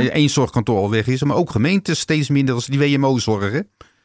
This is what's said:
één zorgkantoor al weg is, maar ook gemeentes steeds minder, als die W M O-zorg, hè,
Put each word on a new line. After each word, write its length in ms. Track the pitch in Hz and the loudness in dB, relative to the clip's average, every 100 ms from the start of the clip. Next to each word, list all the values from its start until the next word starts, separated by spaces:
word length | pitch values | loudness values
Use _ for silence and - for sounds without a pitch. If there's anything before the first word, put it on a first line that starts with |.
| 127 | 0
één 200 | 156 147 | 2 2
zorgkantoor 480 | - 127 123 110 107 | 2 0 -2 0 0
al 120 | 101 | 0
weg 180 | 110 113 | 0 0
is, 160 | 131 | -2
maar 120 | 143 123 | 0 0
ook 140 | 170 | 0
gemeentes 480 | 104 135 196 196 160 | 0 2 0 0 -4
steeds 300 | - 156 139 | -2 -2 0
minder, 260 | 143 135 120 | 0 0 -2
als 100 | 120 | -2
die 140 | 139 | 0
W 180 | 143 139 | 2 2
M 80 | 139 | 2
O-zorg, 460 | 127 110 104 98 | 0 0 -2 -2
hè, 100 | 131 202 _ - _ | -4 -8 _ -20 _